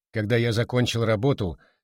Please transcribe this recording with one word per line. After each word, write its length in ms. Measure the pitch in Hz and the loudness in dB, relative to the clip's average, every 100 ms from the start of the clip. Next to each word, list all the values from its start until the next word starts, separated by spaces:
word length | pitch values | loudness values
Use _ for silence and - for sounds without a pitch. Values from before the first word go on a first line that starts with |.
| _ | _
когда 240 | 110 104 120 | -6 0 2
я 160 | 117 | 2
закончил 540 | 110 113 123 120 117 110 | 0 0 0 0 0 0
работу, 520 | 107 135 135 92 76 _ _ | 2 0 0 -2 -6 _ _